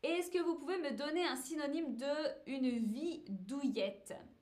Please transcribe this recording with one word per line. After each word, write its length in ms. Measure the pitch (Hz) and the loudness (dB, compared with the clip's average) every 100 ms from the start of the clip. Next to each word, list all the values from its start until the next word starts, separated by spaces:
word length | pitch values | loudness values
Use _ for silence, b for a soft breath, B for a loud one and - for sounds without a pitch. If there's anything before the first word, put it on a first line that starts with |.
Est-ce 300 | 311 339 349 | 2 2 2
que 100 | 349 | 2
vous 140 | 339 330 | 2 0
pouvez 220 | 277 381 | 0 0
me 140 | 294 | 0
donner 340 | 214 294 320 339 | 0 0 2 2
un 100 | 262 | 0
synonyme 600 | - 311 285 311 311 226 | -2 -2 0 0 0 -2
de 540 | 277 302 302 - - | 0 2 0 -4 -4
une 200 | 269 254 | 2 2
vie 540 | 233 220 233 339 - - | 4 2 2 -2 -2 -6
douillette ? 880 | 196 185 277 277 208 202 - - 151 - - | -6 -4 0 2 2 0 -2 -10 -12 -12 -20